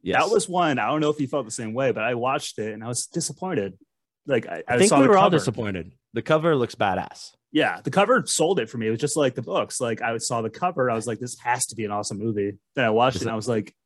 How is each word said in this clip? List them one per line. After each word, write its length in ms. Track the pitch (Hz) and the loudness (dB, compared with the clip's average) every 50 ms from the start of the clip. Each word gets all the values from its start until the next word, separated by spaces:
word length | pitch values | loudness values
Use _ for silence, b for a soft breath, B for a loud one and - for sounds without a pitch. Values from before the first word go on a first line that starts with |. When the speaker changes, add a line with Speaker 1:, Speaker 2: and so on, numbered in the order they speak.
Speaker 1:
Yes. 240 | _ 131 131 131 160 | _ 0 2 2 2
Speaker 2:
That 80 | 185 | 4
was 160 | 226 208 190 - | 2 0 0 0
one. 300 | 175 180 175 160 139 123 | 0 2 2 2 2 0
I 80 | 107 | 0
don't 140 | 113 143 156 | 0 0 0
know 100 | 151 151 | 2 0
if 100 | 151 - | 0 0
you 60 | 143 | -2
felt 180 | 127 - 143 123 | -2 -2 -4 -4
the 60 | 110 | -4
same 240 | - - 120 110 110 | -8 -8 -6 -6 -2
way, 180 | 123 139 131 | 0 0 0
but 100 | 107 110 110 | 0 0 0
I 100 | 117 127 | -2 0
watched 440 | 123 117 127 135 151 - - - - | 0 0 -2 -2 -2 -4 -8 -8 -6
it 140 | 107 110 | -6 -6
and 100 | 107 107 | -8 -8
I 60 | 113 117 | -8 -6
was 180 | 123 - - | -6 -6 -6
disappointed. 720 | - - 170 156 - 143 _ - 190 175 117 98 98 - _ _ _ _ _ _ _ _ _ _ | -6 -6 -6 -6 -6 -8 _ -6 -4 -2 -2 -2 -4 -8 _ _ _ _ _ _ _ _ _ _
Like, 200 | - 135 117 113 | -6 -6 -4 -4
I, 160 | - 87 82 - - | -6 -10 -10 -4 -2
I 60 | 123 | 2
Speaker 1:
I 40 | 120 | 4
think 100 | 190 208 | 4 6
Speaker 2:
saw 100 | 165 143 | 6 6
Speaker 1:
we 60 | 269 | 6
Speaker 2:
the 40 | 254 | 6
Speaker 1:
were 60 | 208 190 | 8 6
all 60 | 196 | 6
Speaker 2:
cover. 140 | 208 180 151 | 6 4 2
Speaker 1:
disappointed. 540 | - - 110 - 117 101 95 90 80 - _ _ _ _ | 0 0 -4 -2 -4 -4 -4 -4 -6 -8 _ _ _ _
The 100 | - 120 | -6 -6
cover 320 | 113 - 156 156 156 170 156 | 0 2 2 4 4 2 2
looks 200 | 135 120 110 - | 2 2 -2 0
badass. 580 | - 110 98 92 95 85 - - - - - _ _ _ _ | 0 0 0 2 0 -4 -6 -12 -18 -20 -20 _ _ _ _
Speaker 2:
Yeah, 300 | - 156 143 107 85 87 | 0 2 2 2 0 -4
the 100 | - - | -8 -2
cover 320 | 123 185 202 208 254 247 147 | 2 2 4 4 4 2 2
sold 340 | - - - 156 165 196 156 | 0 0 0 2 2 2 0
it 100 | 113 113 | -2 -4
for 80 | - 127 | -6 -4
me. 80 | 110 | -2
It 40 | 110 | -2
was 100 | 113 120 | 0 0
just 160 | 147 139 - | -2 -2 0
like 180 | 156 147 131 123 | 2 2 2 0
the 80 | - | -2
books. 380 | 120 - 190 175 110 - - - | -8 -4 -2 -2 -2 -2 -4 -4
Like, 200 | 127 117 110 - | -2 -2 -2 -2
I 140 | 123 117 117 113 | -2 -4 -4 -4
saw 220 | - - 127 117 | -4 -4 -2 -2
the 100 | 110 113 | -2 -4
cover, 380 | - - 175 180 175 - 127 127 | -4 -2 -2 -2 0 0 0 0
I 40 | 117 | 0
was 120 | 113 107 | 0 -2
like, 120 | 123 113 104 | -4 -6 -6
"This 180 | 123 123 - - | -8 -12 -12 -8
has 260 | - 123 120 120 - | -2 -2 -2 -2 -2
to 80 | - - | -6 -4
be 100 | - 110 | -6 -6
an 60 | 101 | -4
awesome 280 | 104 104 104 - 110 98 | -4 -4 -4 -6 -6 -4
movie." 400 | 104 117 107 104 101 101 104 - _ _ _ | -4 -2 -2 0 -2 -2 -4 -8 _ _ _
Then 80 | 139 127 | 0 2
I 60 | 110 | 4
watched 260 | 107 113 123 131 127 | 6 6 4 4 2
Speaker 1:
Is 60 | - | 0
Speaker 2:
it 20 | - | -4
and 60 | 117 | -2
Speaker 1:
it 20 | |
Speaker 2:
I 40 | 110 | -4
was 120 | 110 101 120 | -2 -2 0
like 260 | 120 110 98 - _ _ _ | -2 -2 -2 -4 _ _ _